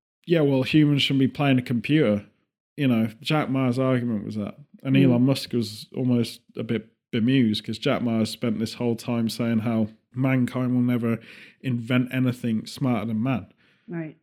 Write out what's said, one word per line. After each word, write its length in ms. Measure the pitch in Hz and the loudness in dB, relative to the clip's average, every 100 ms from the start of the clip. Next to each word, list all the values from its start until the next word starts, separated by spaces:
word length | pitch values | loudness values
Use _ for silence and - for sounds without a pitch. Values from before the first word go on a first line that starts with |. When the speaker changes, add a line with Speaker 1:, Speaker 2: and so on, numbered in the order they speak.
| _ _ - | _ _ 0
Speaker 1:
"Yeah, 160 | 170 | 2
well, 220 | 143 131 | 4 2
humans 400 | 127 156 147 143 | 4 4 6 4
shouldn't 160 | - 135 | 2 2
be 80 | 131 | 2
playing 320 | - 143 127 | 2 2 2
a 20 | |
computer." 640 | 123 120 - 156 117 104 - _ _ _ _ - | 0 -4 0 2 2 0 -4 _ _ _ _ -4
You 100 | 135 | 0
know, 220 | 113 110 - | 2 0 -4
Jack 280 | - 156 127 | -2 -2 0
Ma's 260 | 131 131 120 | 0 0 0
argument 460 | 131 127 120 107 92 | 0 0 0 -4 -6
was 100 | 107 | -6
that. 220 | 101 - - - | -8 -10 -20 -10
And 120 | 135 135 | 0 4
Speaker 2:
Mm. 80 | |
Speaker 1:
Elon 180 | 135 120 | 6 4
Musk 300 | 131 135 - | 2 2 -2
was 340 | 120 104 107 - - | -4 -4 -8 -12 -4
almost 460 | 127 120 113 - _ - | 0 0 0 -6 _ -10
a 60 | |
bit 240 | 113 110 - _ _ | -6 -6 -6 _ _
bemused 520 | 123 117 135 110 104 | 0 2 4 2 0
'cause 140 | - 110 | -6 -4
Jack 240 | 143 117 | -2 0
Ma 180 | 120 113 | 0 0
has 100 | 110 | -2
spent 260 | - 120 104 | -2 -4 -2
this 140 | 113 - | -4 -4
whole 200 | 120 110 | -4 -4
time 340 | - 117 113 | -4 -2 -2
saying 300 | - 117 113 | -2 -2 0
how 300 | 117 113 110 - _ 123 | 0 0 -2 -6 _ -4
mankind 560 | 131 131 120 127 127 | 0 0 0 -2 0
will 80 | 123 | 0
never 380 | 123 123 117 117 - - - _ | 2 0 0 -4 -6 -20 -20 _
invent 460 | 127 120 117 127 123 | -6 -4 0 0 0
anything 520 | 131 127 120 120 110 - | -2 -2 -2 -4 -4 -6
smarter 400 | - 135 117 110 | -6 -2 -2 -4
than 140 | 110 | -4
man. 240 | 127 113 95 _ _ _ - | -2 -4 -6 _ _ _ -12
Speaker 2:
Right. 280 | 170 156 - | -10 -10 -14